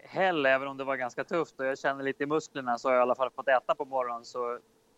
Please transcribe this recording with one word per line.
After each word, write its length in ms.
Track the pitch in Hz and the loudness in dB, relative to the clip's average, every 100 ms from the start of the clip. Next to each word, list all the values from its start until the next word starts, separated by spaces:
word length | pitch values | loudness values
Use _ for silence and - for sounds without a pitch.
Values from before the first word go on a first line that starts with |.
häll, 420 | - 156 190 170 135 | -8 -2 0 4 4
även 220 | 131 139 | 4 2
om 100 | 135 | -6
det 60 | |
var 120 | 135 135 | -4 -4
ganska 280 | 123 131 | -4 -6
tufft. 360 | 135 175 151 - | -4 -2 -2 -2
Och 60 | 131 | -2
jag 140 | 135 | 0
känner 240 | 147 139 | -2 -2
lite 200 | 135 131 | -2 -2
i 20 | 143 | -2
musklerna, 520 | 156 156 143 127 120 | -2 -2 -6 -4 -2
så 100 | 135 | 2
har 80 | 127 | 4
jag 60 | |
i 20 | |
alla 120 | 123 127 | 4 2
fall 140 | 127 - | -2 -2
fått 120 | 131 | 2
äta 280 | 127 - 165 | 2 2 -2
på 100 | 139 | -2
morgonen. 400 | 131 123 117 117 | -4 -4 -6 -10
Så, 280 | 127 120 120 - _ _ | -6 -6 -8 -12 _ _